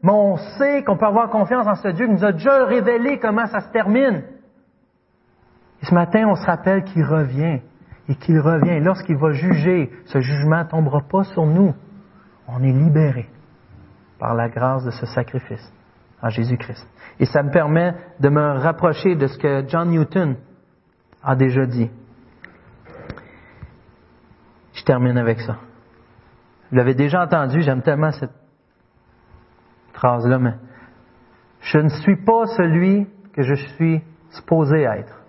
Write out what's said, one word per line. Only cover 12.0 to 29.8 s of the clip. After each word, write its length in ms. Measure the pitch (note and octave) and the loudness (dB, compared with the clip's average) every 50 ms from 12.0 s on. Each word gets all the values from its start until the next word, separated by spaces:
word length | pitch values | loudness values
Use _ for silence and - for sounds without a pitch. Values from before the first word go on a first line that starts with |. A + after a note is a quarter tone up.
| - _ _ - _ _ _ _ _ | -20 _ _ -20 _ _ _ _ _
On 160 | - B2 B2 C3 | -10 -6 -2 0
est 100 | C3+ B2+ | 2 2
libéré 540 | C3 D3+ E3 D3 D#3 D#3 D3 B2+ A#2+ A2 - - - - _ _ _ _ _ - - - - - _ _ _ _ _ | 4 4 4 4 4 2 2 0 -4 -8 -12 -16 -20 -20 _ _ _ _ _ -20 -20 -20 -20 -20 _ _ _ _ _
par 160 | A2+ A#2 A#2 | -6 -4 -2
la 160 | A#2 A#2 A#2 | -2 -2 -4
grâce 340 | A2+ A2+ B2 B2+ C3+ C3 B2+ | -4 -2 -2 -2 -2 -2 -6
de 60 | B2 | -8
ce 160 | A2+ - - | -8 -8 -10
sacrifice 680 | A#2+ - B2+ B2 - - B2+ - - A2+ A2 - - _ _ _ _ _ _ _ _ _ _ - | -6 -4 -6 -6 -4 -6 -10 -8 -8 -16 -16 -16 -20 _ _ _ _ _ _ _ _ _ _ -6
en 60 | A2+ | -6
Jésus-Christ. 580 | A2 B2 A2+ A#2+ B2+ A#2+ - - A#2+ - - - _ _ - - - _ | -2 -2 -2 -2 -2 -4 -6 -12 -16 -18 -18 -20 _ _ -20 -20 -4 _
Et 60 | - | -2
ça 160 | - - D3+ C#3+ | 0 2 0 0
me 80 | C#3+ | 2
permet 440 | C3+ F3 D#3 D3 D3+ E3 E3+ F3+ F3 F3 - - - - | 2 2 2 2 2 0 0 0 -4 -6 -14 -20 -6 0
de 100 | C#3 C#3+ | 2 2
me 300 | C#3+ D3+ D3+ D3 C#3+ C3+ | 4 4 2 2 0 0
rapprocher 560 | B2+ E3 D#3+ - - E3+ D3+ - - F#3+ F3+ | 0 -2 -2 2 0 0 0 0 0 0 0
de 120 | D#3+ C#3 | 2 0
ce 120 | C3+ - - | -2 -4 -2
que 260 | - D3 C#3 C#3 C#3 B2+ | -2 -2 -2 -2 -4 -2
John 220 | - E3 E3+ F3 | -4 -2 0 0
Newton 460 | E3+ D#3+ D3+ - - F#3+ F3+ D3+ B2+ - - _ - _ _ _ _ _ _ _ _ _ _ _ _ _ - | 2 0 0 0 0 -2 -2 -2 -4 -6 -10 _ -20 _ _ _ _ _ _ _ _ _ _ _ _ _ -2
a 120 | C#3 C3+ | -2 2
déjà 320 | B2+ C3+ C3 B2 C3+ C3+ | 2 2 2 2 0 -2
dit. 240 | B2+ A#2+ B2 A#2 A2 - - - _ - _ - _ _ _ _ - _ _ _ - - - _ - - - - - - - - - - - - - - - - - - _ _ _ _ _ _ _ _ _ _ _ _ _ _ _ _ _ _ _ _ | 0 -2 -2 -4 -4 -4 -16 -20 _ -20 _ -20 _ _ _ _ -20 _ _ _ -20 -20 -20 _ -20 -20 -20 -18 -18 -18 -20 -20 -20 -20 -20 -20 -20 -20 -20 -20 -20 -20 _ _ _ _ _ _ _ _ _ _ _ _ _ _ _ _ _ _ _ _
Je 120 | - - | -8 -2
termine 320 | - C3+ B2 B2 B2 B2 B2 | 0 0 2 2 0 0 0
avec 220 | A#2+ A#2 A2+ A2 | 0 0 -2 -2
ça. 160 | - - A2 - - - - _ _ _ _ _ _ _ _ _ _ _ _ _ _ _ _ _ _ _ | -4 -10 -10 -12 -12 -20 -20 _ _ _ _ _ _ _ _ _ _ _ _ _ _ _ _ _ _ _
Vous 60 | - | 2
l'avez 180 | B2+ B2 B2+ C3+ | 2 2 2 2
déjà 280 | B2 C#3+ D3 D3 F3+ F3 | 2 0 0 2 0 0
entendu, 400 | D#3 F3 D#3+ C#3+ C3 B2+ D#3+ E3 | 0 0 0 0 0 0 0 0
j'aime 200 | C#3 C3 B2+ A#2+ | 0 0 0 0
tellement 280 | E3 D3 C#3+ D#3 D#3 D3+ | -2 0 0 0 -2 -2
cette 200 | - C#3+ B2 - _ _ _ _ _ _ _ _ _ _ _ _ _ _ _ _ _ _ _ - - _ _ _ _ _ _ _ _ | -4 -10 -12 -12 _ _ _ _ _ _ _ _ _ _ _ _ _ _ _ _ _ _ _ -20 -20 _ _ _ _ _ _ _ _